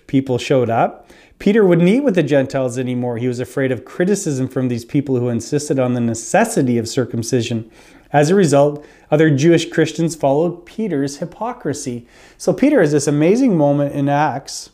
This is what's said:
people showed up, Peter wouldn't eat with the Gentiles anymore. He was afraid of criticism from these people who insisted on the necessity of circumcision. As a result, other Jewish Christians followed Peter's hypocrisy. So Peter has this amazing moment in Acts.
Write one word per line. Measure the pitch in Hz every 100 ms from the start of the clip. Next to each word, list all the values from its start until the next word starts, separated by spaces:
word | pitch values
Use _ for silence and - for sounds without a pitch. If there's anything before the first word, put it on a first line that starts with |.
| -
people | 135 135 120
showed | - 139 113
up, | 113 160 - - - _ -
Peter | - 220
wouldn't | 196 170 175
eat | 240
with | 285 180
the |
Gentiles | 143 143 127 139 127 120
anymore. | 127 123 123 113
He | 127
was | 120
afraid | 123 - 131
of | 127 -
criticism | - 180 196 165 131 127
from | 135 127
these | 120
people | 117 147 135 127
who | 123
insisted | 117 - 147 147 139
on | 123
the | 123
necessity | 117 113 - - 123 - 127 117
of | 113
circumcision. | - 120 120 113 127 110 117 110 - - - _
As | 151 151
a |
result, | 202 165 139 147 147 - - -
other | 151 160
Jewish | 135 160 165 -
Christians | - 156 160 165
followed | - 139 143 170 170 -
Peter's | - 220 143 139 -
hypocrisy. | 170 - 226 240 165 135 131 120 - - - -
So | -
Peter | 180 277 285
has | 156
this | 147 151
amazing | 147 160 226 269 175
moment | 143 143 143
in | 143 139
Acts. | 143 151 156 - - -